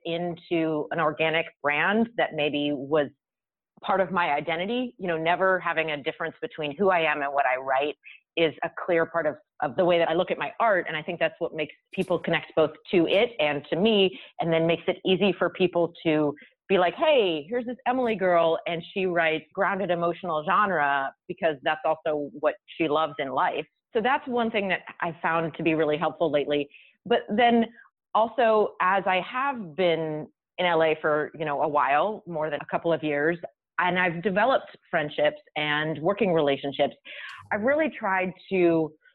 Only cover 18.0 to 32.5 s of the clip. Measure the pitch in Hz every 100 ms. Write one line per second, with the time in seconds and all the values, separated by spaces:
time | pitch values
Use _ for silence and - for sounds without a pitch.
18 | 247 208 185 170 165 165 - 170 165 196
19 | 185 170 160 160 - - 180 190 190 175
20 | 170 - 180 156 151 185 202 170 143 139
21 | 135 - - 180 165 143 156 156 160 156
22 | 165 151 143 - 151 - - - 160 151
23 | 160 147 135 131 175 - 156 _ _ 240
24 | 226 294 277 240 226 220 196 170 - -
25 | 170 160 180 165 165 - 165 156 151 151
26 | 160 - 165 143 139 147 143 - - _
27 | - 233 - 208 240 233 226 - - _
28 | _ 202 226 226 220 220 208 - 185 196
29 | 190 185 175 254 277 254 175 147 180 160
30 | 160 151 - _ _ - 180 165 160 156
31 | 160 151 147 147 156 127 156 143 135 143
32 | 190 208 - 160 156